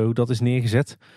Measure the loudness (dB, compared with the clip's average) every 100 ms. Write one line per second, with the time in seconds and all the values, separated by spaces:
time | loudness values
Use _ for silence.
0 | 2 0 0 0 0 0 0 0 -2 -6
1 | _